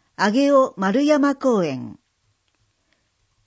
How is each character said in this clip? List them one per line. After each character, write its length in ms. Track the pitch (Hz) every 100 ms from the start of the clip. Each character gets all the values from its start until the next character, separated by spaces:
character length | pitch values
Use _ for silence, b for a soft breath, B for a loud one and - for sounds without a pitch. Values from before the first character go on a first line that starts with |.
| _ -
上 340 | 202 226 277
尾 220 | 277 262 -
丸 300 | 196 220 294
山 300 | 302 285 269
公 280 | 269 220
園。 360 | 160 131 113 - _ _ _ _ _ _ _ _ _ _ _ _ _ _